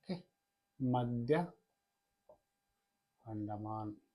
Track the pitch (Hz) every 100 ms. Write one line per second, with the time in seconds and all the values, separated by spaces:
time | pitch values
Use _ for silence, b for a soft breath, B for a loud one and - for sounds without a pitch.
0 | - 180 - _ _ _ _ _ 127 123
1 | 120 120 120 156 170 - _ _ _ _
2 | _ _ _ - _ _ _ _ _ _
3 | _ _ 117 107 104 104 107 110 107 107
4 | _